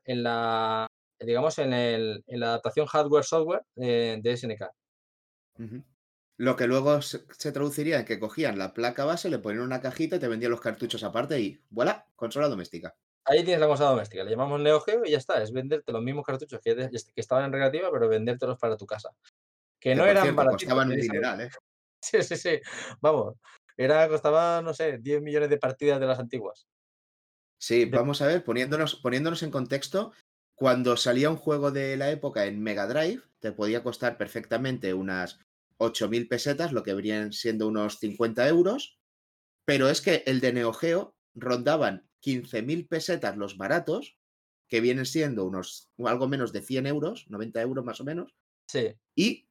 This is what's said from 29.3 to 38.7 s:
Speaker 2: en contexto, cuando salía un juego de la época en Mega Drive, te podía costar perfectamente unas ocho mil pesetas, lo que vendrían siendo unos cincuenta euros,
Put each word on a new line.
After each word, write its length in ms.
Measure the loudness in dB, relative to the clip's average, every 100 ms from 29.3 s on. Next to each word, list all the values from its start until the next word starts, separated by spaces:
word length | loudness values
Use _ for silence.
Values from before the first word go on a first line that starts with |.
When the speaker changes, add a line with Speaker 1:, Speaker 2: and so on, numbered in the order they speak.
| -4
Speaker 2:
en 80 | -4
contexto, 600 | -4 -4 -4 -2 -4 -4 -10 _ _ _
cuando 440 | _ 4 4 4 2
salía 320 | 2 2 2
un 80 | 2
juego 340 | 0 0 0
de 240 | 0 -2 -2
la 160 | -2
época 340 | -2 -4 -2 -2
en 160 | -2
Mega 260 | -4 -2 -2
Drive, 340 | 0 0 -4 -10 _
te 140 | -10
podía 300 | -4 -2 -2
costar 340 | -4 -4 -4 -4
perfectamente 760 | -6 -6 -4 -2 -2 -4 -2
unas 460 | -2 -2 -4 -6 -10 _ _ _ _
ocho 320 | -2 0 -2
mil 180 | -2 -2
pesetas, 460 | -2 -2 -2 -2
lo 100 | -2
que 100 | -2
vendrían 380 | -4 -2 -2 -4
siendo 360 | -4 -4 -2 0
unos 320 | 0 -2 -4
cincuenta 480 | -8 -2 -2 2 4
euros, 480 | 4 4